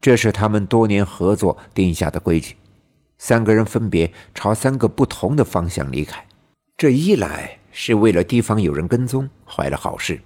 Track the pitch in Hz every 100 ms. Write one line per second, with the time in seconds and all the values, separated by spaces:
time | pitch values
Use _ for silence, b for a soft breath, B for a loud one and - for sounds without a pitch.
0 | - 120 110 101 107 104 98 117 110 101
1 | 98 - 90 104 92 - B - 92 82
2 | 78 85 - 82 - - _ _ _ _
3 | _ _ - 117 107 110 107 117 110 90
4 | 82 B B - 101 110 131 135 107 -
5 | 135 - 95 147 123 - 87 - 69 65
6 | 76 - - _ _ _ _ - 151 131
7 | 175 180 87 76 - - _ - - 110
8 | 110 87 92 120 110 107 87 71 87 123
9 | 127 135 135 _ _ - 69 - - -
10 | - 85